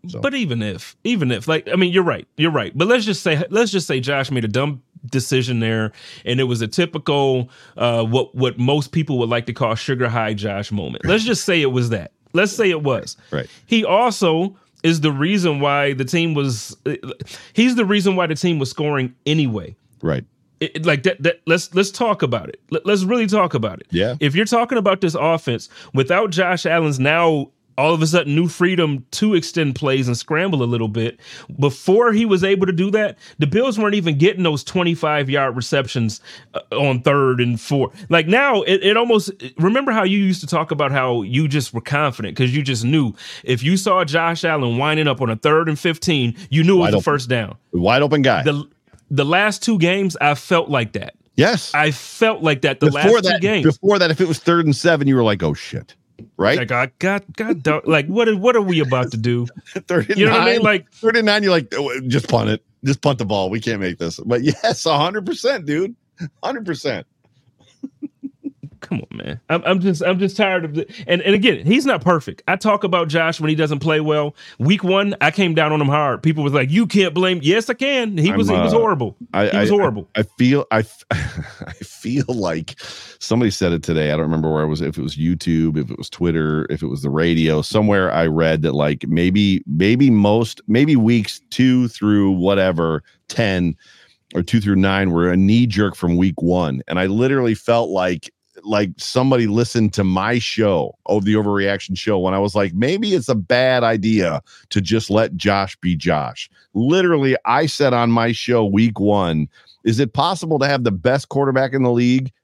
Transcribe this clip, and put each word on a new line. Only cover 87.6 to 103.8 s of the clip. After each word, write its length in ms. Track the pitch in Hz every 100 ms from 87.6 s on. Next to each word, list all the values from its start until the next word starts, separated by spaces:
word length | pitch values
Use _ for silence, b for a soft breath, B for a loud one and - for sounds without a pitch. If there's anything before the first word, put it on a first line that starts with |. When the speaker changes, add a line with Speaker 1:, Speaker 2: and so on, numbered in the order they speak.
Speaker 1:
Somewhere 500 | 76 107 104 101 92
I 140 | 80 82
read 360 | 78 80 80
that, 120 | 78
like, 320 | 69 73 73 -
maybe, 560 | 80 90 95 101 95
maybe 460 | - 76 95 120 139
most, 500 | 107 101 110 117 - -
maybe 300 | 113 147 139
weeks 440 | 110 120 101 - _
two 360 | - 127 127 120
through 460 | - 104 104 98
whatever, 720 | 92 90 98 92 82 82 78 b b _
ten, 480 | - 110 92 87 78 b b b b _
or 80 | -
two 180 | 87 113
through 140 | 101 95
nine 360 | 95 95 95
were 180 | 85 87
a 60 | 92
knee 320 | 95 113 120
jerk 260 | 98 104
from 220 | - 87 87
week 260 | 92 76
one. 400 | 85 90 82 65 -
And 100 | 90
I 80 | 95
literally 480 | 104 131 135 120
felt 340 | 107 - 117 101
like 420 | 95 92 87 - _ _ -
like, 260 | 95 104 101 -
somebody 500 | - 127 131 131 110
listened 460 | 107 117 120 107
to 100 | 104
my 340 | 95 92 104 123
show, 580 | - - 107 87 - - -
oh, 140 | 104
the 140 | 101
Overreaction 640 | 107 104 101 98 98 - 92
Show, 200 | - 98
when 160 | 92
I 40 | 95
was 160 | 101
like, 200 | 104 98
"Maybe 400 | 87 123 196 214
it's 140 | 180 120
a 60 |
bad 500 | 120 87 123 131 127